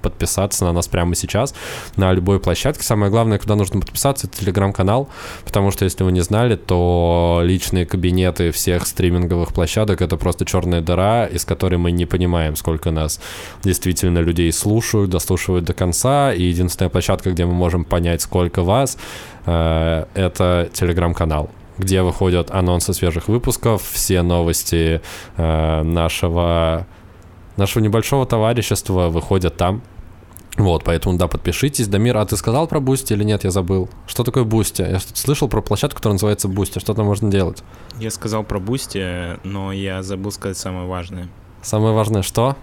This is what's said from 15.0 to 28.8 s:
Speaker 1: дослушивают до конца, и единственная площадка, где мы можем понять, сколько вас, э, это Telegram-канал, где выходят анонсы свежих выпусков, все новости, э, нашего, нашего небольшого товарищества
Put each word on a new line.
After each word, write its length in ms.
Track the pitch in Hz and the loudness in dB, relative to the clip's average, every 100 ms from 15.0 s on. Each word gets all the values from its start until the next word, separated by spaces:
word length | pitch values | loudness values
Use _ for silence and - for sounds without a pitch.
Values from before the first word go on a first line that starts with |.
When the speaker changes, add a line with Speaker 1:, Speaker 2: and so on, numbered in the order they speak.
| 98 | 2
Speaker 1:
дослушивают 560 | 90 - 92 - 90 85 | 0 0 -2 0 0 0
до 80 | |
конца, 580 | 87 90 85 127 143 139 | -2 0 0 2 2 2
и 120 | 90 | 2
единственная 480 | 90 85 90 - 92 | 0 2 0 0 0
площадка, 400 | 92 - 95 98 | 0 0 0 0
где 160 | 87 87 | 0 0
мы 60 | |
можем 320 | 87 87 87 80 | 2 2 0 0
понять, 360 | 87 85 85 | 0 2 0
сколько 400 | - 92 87 - | 0 0 0 0
вас, 380 | 87 113 135 - - - - - - | 2 2 0 -4 -12 -14 -16 -8 -2
э, 580 | 82 82 80 80 82 76 | 2 2 2 2 0 -2
это 560 | - 92 - 90 87 85 | -2 -2 2 2 2 0
Telegram-канал, 760 | - 87 85 85 82 80 76 76 - - - | 0 0 2 2 2 0 0 -2 -10 -18 -6
где 240 | 95 92 | 0 2
выходят 480 | 90 85 95 90 82 | 2 2 2 2 0
анонсы 420 | 95 90 87 - | 0 2 2 0
свежих 340 | 90 87 82 - | 0 0 0 0
выпусков, 560 | 117 123 - 123 104 - | 0 0 0 0 0 -2
все 300 | - - 90 | -6 0 2
новости, 800 | 87 87 85 82 - 85 80 80 - - - - | 4 2 2 0 0 2 2 0 -4 -16 -10 -2
э, 480 | 82 80 80 80 | 0 2 2 2
нашего, 1040 | 80 85 82 - 90 85 85 85 82 82 87 - - - - - - - | 2 2 0 0 0 0 2 2 2 0 -6 -16 -20 -20 -20 -20 -12 -2
нашего 260 | 98 - | 0 2
небольшого 420 | 107 110 - 139 127 | 2 2 2 0 2
товарищества 840 | 113 110 120 104 101 | 2 2 0 0 -2